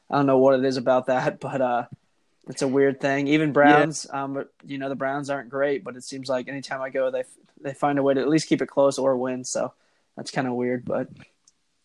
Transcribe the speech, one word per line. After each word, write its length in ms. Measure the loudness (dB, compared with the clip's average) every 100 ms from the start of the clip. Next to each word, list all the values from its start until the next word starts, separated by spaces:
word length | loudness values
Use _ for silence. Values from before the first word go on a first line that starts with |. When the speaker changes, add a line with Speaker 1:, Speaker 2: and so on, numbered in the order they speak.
| -4
Speaker 1:
I 60 | 0
don't 100 | 4
know 120 | 6
what 200 | 6 6
it 60 |
is 120 | 2 -2
about 300 | 2 0 2
that, 340 | 0 0 -4
<laughs> 60 | -8
but, 120 | -2
uh, 240 | 0 -2 -4 -14 _ _ _ _ -16
it's 140 | -4
a 80 | 0
weird 320 | 4 2 2
thing. 260 | -2 -2 2
Even 200 | 2 2
Speaker 2:
Yeah. 40 |
Speaker 1:
Browns, 520 | 6 6 6 4 -4 -10
um, 220 | -8 -6
but, 180 | -8 -10 _
you 140 | -14 -10
know, 140 | -8
the 40 |
Browns 360 | -6 -4 -6 -6
aren't 180 | -8 -6
great, 340 | -2 -2 -2
but 140 | -6 -14
it 80 |
seems 240 | -14 -14 -4
like 180 | -4 -4
anytime 360 | -12 -10 -8
I 80 | -6
go, 200 | -2 -2
they 100 | -2
f-, 180 | -8 _ _ _
they 100 | -12
find 260 | -2 0 2
a 40 |
way 100 | 2
to 80 | 2
at 80 | 2
least 200 | 0 2
keep 120 | -2
it 60 | 0
close 320 | 2 2 2
or 180 | 0 0
win. 280 | -2 -6
So 280 | -8 -6 -6 _ _ _ _
that's 160 | -16 -10
kinda 220 | -6 -4
weird, 320 | -2 -2 -4
but 240 | -4 -6 -6 -12 -20 _ _ _ _ _